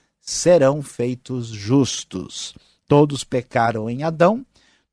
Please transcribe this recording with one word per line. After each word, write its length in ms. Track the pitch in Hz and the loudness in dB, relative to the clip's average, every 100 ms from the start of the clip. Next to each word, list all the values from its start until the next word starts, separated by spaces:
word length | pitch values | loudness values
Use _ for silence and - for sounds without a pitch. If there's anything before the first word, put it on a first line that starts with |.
| _ _ | _ _
serão 640 | - - 165 175 135 151 | -12 -2 2 4 4 0
feitos 640 | 139 - 123 127 - 127 117 | -4 -6 -6 -6 -8 -8 -8
justos. 1080 | 110 101 139 127 - - 92 73 - - - _ _ - | -8 0 2 2 -2 -10 -12 -12 -12 -14 -16 _ _ 2
Todos 340 | 147 151 139 | 4 4 0
pecaram 640 | - 127 - 123 117 110 110 | -6 -6 -4 -2 0 -2 -6
em 140 | 123 | -6
Adão, 420 | 156 160 170 233 262 _ _ _ _ | -4 2 2 2 -6 _ _ _ _